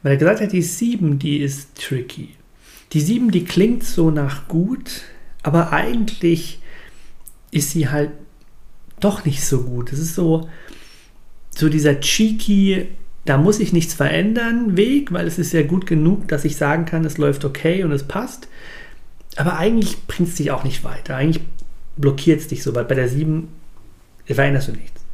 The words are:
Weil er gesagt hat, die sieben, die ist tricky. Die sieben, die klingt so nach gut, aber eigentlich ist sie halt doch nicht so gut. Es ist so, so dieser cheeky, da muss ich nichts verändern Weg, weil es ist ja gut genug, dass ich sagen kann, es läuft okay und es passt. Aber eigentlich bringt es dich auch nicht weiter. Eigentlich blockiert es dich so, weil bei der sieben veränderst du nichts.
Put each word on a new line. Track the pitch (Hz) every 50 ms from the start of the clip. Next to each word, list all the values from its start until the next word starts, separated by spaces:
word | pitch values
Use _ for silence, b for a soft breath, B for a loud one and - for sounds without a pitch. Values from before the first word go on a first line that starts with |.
Weil | - 143
er | 139 139
gesagt | 151 175 214 214
hat, | 214 202
die | - 180
sieben, | 170 170 - - 233 233 240 196 180 151 143 139
die | 139 147 143 143
ist | 143 139 139 - - - - -
tricky. | - - 139 123 - - - - - - - - - _ B B B B B B B B
Die | - 156
sieben, | 147 170 233 240 247 226
die | 180 170 -
klingt | - - 170 196 233 240 - -
so | - - - 165 160
nach | 151 151 143 135 139 - - -
gut, | 160 165 180 220 254 - - - - - B B B B B B B B
aber | - 156 147 165 - -
eigentlich | - - - 247 240 233 208 - - - 185 170 170 165 - - - - B B B B B B B B B B B B B - - - - -
ist | - 156 - -
sie | - 165 151 123
halt | 151 147 147 147 - - - - - - - - - - - - - - - - - -
doch | - 208 208 - -
nicht | 151 135 - -
so | - 139 123
gut. | 123 127 120 120 120 -
Es | 139 143
ist | 160 165 -
so, | 190 175 160 160 160 165 B B B B B B B B B B B B B B - - - - - - - -
so | - 156 156
dieser | 151 156 147 147 139 143
cheeky, | - - - - 220 220 214 220 - - 202 196 196 196 190 185 185 - - - - - - - -
da | - 135
muss | 139 156 196 208 214
ich | 208 -
nichts | 180 170 165 - -
verändern | - 139 147 156 165 180 208 220 240 233 226 233 240 240 214 180
Weg, | 180 208 247 277 285 277 -
weil | 175 180 175
es | 165 165 180
ist | 160 139
ja | - 165
gut | 147 143 175 190 180
genug, | - 170 156 151 170 196 - - -
dass | 160 143 -
ich | 147 135
sagen | - 151 143 151 165 165
kann, | - - 160 160
es | 151 143 -
läuft | 151 147 139 135 -
okay | 139 139 - - 165 175 190 190
und | 156
es | 143 135 139
passt. | - - 196 240 254 - - - B B B B B B B B B B B B - - - - - -
Aber | - 143 175 180 160
eigentlich | 175 214 233 226 202 180 - - -
bringt | - - - 175 170
es | -
dich | - 143 -
auch | 139 - -
nicht | 135 135 -
weiter. | - - - - - - 143
Eigentlich | 127 139 160 160 170 - - - - - - - - - - -
blockiert | - 139 139 135 - - 170 156 147
es | - -
dich | 143 139
so, | - 135 120
weil | 120 113
bei | - 131
der | 131 127 123
sieben | 131 143 156 156 156 160 160 - - - - - - - - - - - - _ _ - -
veränderst | - - 135 139 143 - - 139 -
du |
nichts. | - - - - - - - -